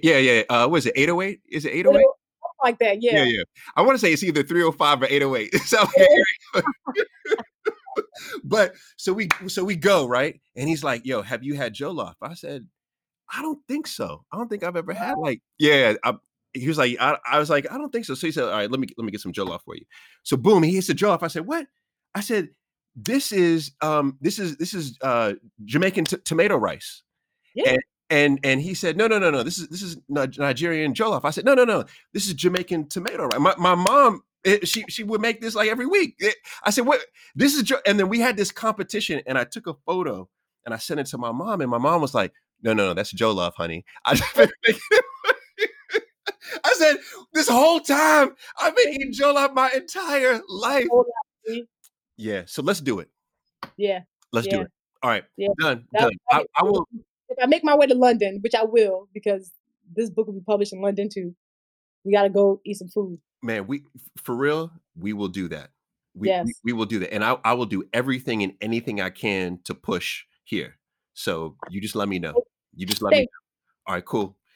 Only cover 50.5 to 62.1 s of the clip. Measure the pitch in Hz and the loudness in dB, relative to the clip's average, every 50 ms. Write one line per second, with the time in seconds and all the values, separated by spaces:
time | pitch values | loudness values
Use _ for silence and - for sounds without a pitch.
50.5 | 185 196 233 240 277 277 240 - 233 247 240 240 233 233 - - _ _ - - | -8 -6 -2 0 0 0 2 4 4 4 4 2 -2 -8 -10 -12 _ _ -10 -8
51.5 | - 240 233 - _ _ _ _ _ _ _ _ _ - 107 107 104 92 87 - | -8 -8 -10 -12 _ _ _ _ _ _ _ _ _ -10 -6 -6 -6 -6 -6 -8
52.5 | - 151 135 170 202 165 143 135 110 92 78 - _ _ _ _ _ _ _ _ | -10 -4 -2 -2 -2 -2 -2 -4 -4 -4 -6 -12 _ _ _ _ _ _ _ _
53.5 | _ _ - - _ - 202 202 190 180 180 _ _ _ _ _ - 117 107 95 | _ _ -18 -18 _ -4 -4 -2 -2 -4 -8 _ _ _ _ _ -4 -4 -2 -2
54.5 | 98 98 90 - _ _ _ _ _ _ - 123 113 98 - _ _ - 165 151 | -4 -4 -4 -8 _ _ _ _ _ _ -2 -2 0 -2 -4 _ _ -4 -4 -4
55.5 | - 151 160 151 127 117 120 _ - 214 233 - - - _ - 143 - - - | -2 0 0 -2 -2 -2 -6 _ 0 2 2 2 0 -2 _ 2 2 2 0 0
56.5 | - - 370 427 - - 170 - - 214 - _ _ _ _ - - 262 247 254 | 0 0 2 2 2 0 -2 -6 -12 -18 -18 _ _ _ _ -12 -4 0 2 2
57.5 | 302 339 302 302 294 294 285 269 254 247 247 247 240 233 208 196 196 202 202 233 | 4 4 4 4 6 6 6 6 6 6 6 6 6 4 0 -2 -2 -4 -2 0
58.5 | - 220 226 220 226 233 214 196 185 185 202 _ 190 208 - 208 196 190 190 - | 0 0 0 2 4 4 4 4 2 -4 -8 _ -14 -6 -2 -2 -2 -2 -4 -12
59.5 | _ _ _ _ _ _ _ 170 170 208 233 214 170 220 220 214 196 196 180 214 | _ _ _ _ _ _ _ -8 -6 -6 -4 -2 -2 -4 -4 -4 -6 -8 -4 -2
60.5 | 214 202 202 202 196 185 196 202 202 196 202 214 208 196 180 175 175 _ _ _ | -2 0 -2 -4 -4 -4 -4 -2 -2 -2 -4 -6 -6 -8 -10 -10 -12 _ _ _
61.5 | _ _ _ _ _ _ _ _ _ _ - 196 | _ _ _ _ _ _ _ _ _ _ 0 2